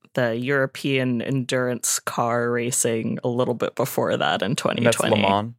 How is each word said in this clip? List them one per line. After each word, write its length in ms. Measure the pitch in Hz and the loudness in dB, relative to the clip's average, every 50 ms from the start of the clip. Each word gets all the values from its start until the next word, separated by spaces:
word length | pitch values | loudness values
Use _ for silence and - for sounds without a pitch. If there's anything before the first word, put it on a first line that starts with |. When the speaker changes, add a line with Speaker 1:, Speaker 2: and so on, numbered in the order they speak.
| _ - - | _ -8 -2
Speaker 1:
the 220 | - 127 117 113 | 0 0 0 0
European 880 | 120 123 131 143 139 135 131 - - - 139 139 131 127 127 123 117 - | -2 -2 0 0 0 0 -2 -4 -4 -2 0 0 2 2 0 0 -2 -2
endurance 760 | - 135 135 123 127 135 127 127 123 123 117 - - - - | 0 -2 -2 0 0 -2 -2 0 -2 -2 -2 -2 -2 -4 -4
car 500 | - - - - 120 117 117 120 117 120 | -4 -4 -2 0 0 0 0 0 0 0
racing 680 | 120 120 120 120 123 - - 120 113 113 110 113 117 - - | 0 -2 -2 -2 -2 0 0 0 0 0 -2 -2 -4 -2 -2
a 40 | 127 | -2
little 260 | 120 120 123 - 120 | 0 0 0 0 0
bit 200 | 110 - - - | -2 -2 -4 -2
before 400 | - 120 - - - - - - | -2 -4 -2 0 0 0 0 2
that 260 | - - 71 82 - - | 2 2 2 2 2 0
in 40 | 98 | 0
Speaker 2:
And 60 | 127 | -2
that's 60 | - - | 0 0
Speaker 1:
twenty 280 | - - - 120 117 | 0 0 2 2 2
twenty. 320 | 113 - - 107 110 101 101 | 2 4 2 2 2 4 4
Speaker 2:
Le 60 | 98 | 4
Mans? 260 | 98 101 107 117 120 | 2 2 0 -2 -8